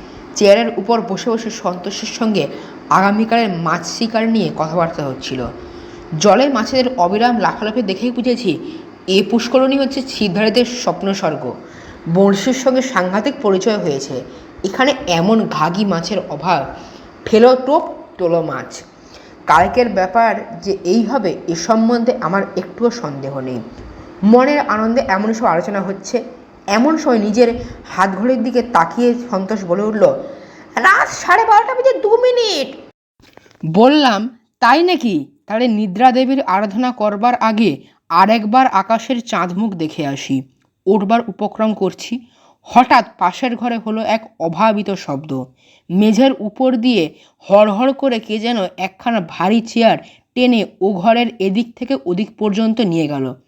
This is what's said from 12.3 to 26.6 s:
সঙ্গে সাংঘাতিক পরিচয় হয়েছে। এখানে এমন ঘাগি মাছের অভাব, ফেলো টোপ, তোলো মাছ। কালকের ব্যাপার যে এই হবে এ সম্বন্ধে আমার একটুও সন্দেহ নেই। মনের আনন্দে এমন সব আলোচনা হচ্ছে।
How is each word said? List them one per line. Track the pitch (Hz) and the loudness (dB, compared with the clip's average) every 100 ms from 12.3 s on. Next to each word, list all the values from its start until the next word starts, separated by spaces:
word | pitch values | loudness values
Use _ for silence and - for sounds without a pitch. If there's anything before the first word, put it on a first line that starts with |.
| 196 262 | 2 0
সঙ্গে | 254 262 262 | 0 0 0
সাংঘাতিক | 254 190 180 196 247 269 | 0 -2 -2 -2 -2 -2
পরিচয় | 208 185 233 208 | 0 0 0 -2
হয়েছে। | 170 135 - 131 - - - - | -2 -4 -6 -10 -12 -16 -20 -10
এখানে | - - 262 277 - | -6 0 0 0 -2
এমন | 170 185 226 180 | 0 2 2 0
ঘাগি | - 156 180 202 | -2 -2 0 -2
মাছের | 170 - 214 - | -2 -4 -6 -6
অভাব, | 147 165 160 135 - - - - - - | -6 -2 -2 -2 -10 -18 -20 -20 -16 0
ফেলো | 220 240 254 | 6 6 6
টোপ, | 262 311 320 - - - | 2 0 0 -8 -16 -4
তোলো | 175 170 | 0 0
মাছ। | 156 135 - - - - - - - - - | -2 -6 -10 -16 -20 -20 -20 -20 -20 -8 2
কালকের | 156 196 247 240 | 4 4 2 0
ব্যাপার | 190 185 233 233 202 - 165 | 0 0 2 2 0 -8 -8
যে | 196 190 | -6 -4
এই | 175 220 | 0 2
হবে | 202 269 196 - - | 2 0 -2 -4 -6
এ | 165 | -6
সম্বন্ধে | - 220 226 240 233 254 | 0 2 2 2 0 -2
আমার | 160 190 196 - | -2 -2 -2 -6
একটুও | - - 233 | -8 -4 -2
সন্দেহ | 233 147 139 135 139 | -2 -8 -8 -8 -8
নেই। | 131 123 110 - - - - - | -8 -8 -12 -16 -20 -20 -20 -2
মনের | 196 240 269 294 | 4 6 6 2
আনন্দে | - 214 220 240 - | 0 0 0 0 0
এমন | 190 214 | 0 0
সব | 226 233 | 0 0
আলোচনা | 170 175 202 | 0 -2 -4
হচ্ছে। | 185 196 - 240 - - - - | -6 -8 -6 -6 -6 -14 -20 -14